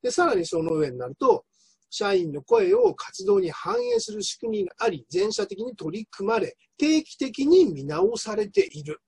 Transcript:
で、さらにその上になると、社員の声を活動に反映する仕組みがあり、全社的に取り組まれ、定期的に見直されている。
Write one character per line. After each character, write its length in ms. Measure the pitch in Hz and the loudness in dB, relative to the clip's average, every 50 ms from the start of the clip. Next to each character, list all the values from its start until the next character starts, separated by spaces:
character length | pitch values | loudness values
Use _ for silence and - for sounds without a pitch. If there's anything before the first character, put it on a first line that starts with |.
で、 80 | - 247 | -4 -2
さ 160 | 247 - 349 | 0 2 2
ら 80 | 339 247 | 2 2
に 120 | 185 165 | 0 -2
そ 160 | - - 165 | -2 -2 -4
の 120 | 160 165 165 | -2 -2 0
上 160 | 156 151 135 | 0 0 -2
に 80 | 123 123 | -2 -8
な 80 | 123 | -10
る 80 | 127 139 | -10 -6
と、 300 | _ - - - - _ _ _ _ _ _ _ _ _ _ | _ 2 2 2 2 _ _ _ _ _ _ _ _ _ _
社 220 | - - 214 202 196 | -6 -4 0 0 2
員 180 | 185 175 156 | 0 0 -2
の 100 | 143 143 | -6 -8
声 320 | 131 - 233 226 196 180 196 | 0 2 4 4 6 4 4
を 200 | - 494 - - | 4 4 2 2
活 300 | - - - - - 381 | -2 -14 -14 -14 -6 0
動 160 | 392 415 - | 2 2 2
に 100 | - 165 | 2 -2
反 240 | - - - 175 202 240 494 494 480 | -6 -8 -6 -4 -4 -4 -2 0 -2
映 60 | 226 | -2
す 120 | - - | -2 -4
る 100 | 415 214 | -8 -8
仕 160 | 196 - - _ | -8 -8 -8 _
組 220 | - 226 220 208 | -8 -6 -4 -4
み 40 | 190 | -4
が 80 | 175 - _ | -6 -6 _
あ 100 | 226 233 | -4 -4
り、 180 | 175 143 - _ | -4 -4 -12 _
全 240 | 151 180 196 220 | -2 -2 -2 0
社 140 | 214 - 202 | -2 -4 -6
的 180 | - 202 185 226 | -6 -6 -8 -8
に 120 | 254 226 | -10 -10
取 240 | - 160 156 165 220 | -8 -10 -8 -8 -8
り 60 | 220 _ | -12 _
組 180 | - - 196 208 | -12 -6 -4 -2
ま 120 | 226 226 | 0 -2
れ、 160 | - - - _ _ _ _ _ | -2 -4 -8 _ _ _ _ _
定 240 | 294 302 311 311 | 2 2 2 2
期 140 | 302 - - | 0 -4 -6
的 300 | _ 277 269 - - 277 | _ -6 -6 -2 -2 4
に 260 | 285 349 381 349 226 | 6 8 8 6 6
見 120 | 160 139 135 | 2 -6 -6
直 320 | 143 151 160 190 220 233 | -6 -2 0 0 0 0
さ 200 | 220 - 226 208 | -2 -6 -6 -4
れ 120 | 214 208 202 | -4 -4 0
て 200 | _ 202 196 185 | _ 0 0 0
い 100 | - 151 147 | -4 -14 -12
る。 160 | 147 151 - _ | -12 -12 -12 _